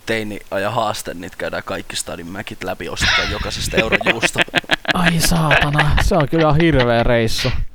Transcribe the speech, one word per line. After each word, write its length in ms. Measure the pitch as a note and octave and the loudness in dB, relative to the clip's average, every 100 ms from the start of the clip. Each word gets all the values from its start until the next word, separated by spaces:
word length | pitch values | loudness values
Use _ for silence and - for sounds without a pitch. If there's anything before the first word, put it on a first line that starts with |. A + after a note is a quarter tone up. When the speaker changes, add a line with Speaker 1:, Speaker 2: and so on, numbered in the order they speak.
| - | -4
Speaker 1:
teini-ajan 680 | A2+ G#2+ G2+ - G2 G2+ | -4 -4 -8 -6 -4 -2
haaste, 400 | A#2 A2+ - - | -2 -2 -4 -8
niitä 220 | E2+ F2 - | -10 -12 -8
käydään 260 | E2 F2 | -8 -6
kaikki 340 | - F2+ - - | -8 -10 -8 -10
stadin 300 | - E2+ E2+ | -10 -10 -10
mäkit 380 | F#2+ A2 G2+ | -12 -12 -10
läpi, 240 | F#2 F#2 E2+ | -8 -8 -8
ostetaan 420 | - - - - | -4 0 0 -2
jokaisesta 460 | - - - - - | -6 -6 -6 -4 -2
eurojuusta. 640 | A2+ - - A#2 B2+ B2 - - - | 0 0 0 0 0 0 -2 -2 -2
Speaker 2:
<laughs> 260 | - - | -4 -2
Ai 260 | F#3 F3 E3+ | 0 2 2
saatana, 760 | - E3+ D#3 - D3 D3 D3 - | 2 2 4 2 2 2 4 4
se 120 | - F#3+ | 4 2
on 120 | C#3 | 2
kyllä 240 | E3 D#3 | 2 4
hirveä 500 | D3+ E3+ C#3 A#2+ A#2 | 4 6 4 4 4
reissu. 500 | A#2 A#2 A2+ - B2+ - - | 4 4 2 0 0 0 -2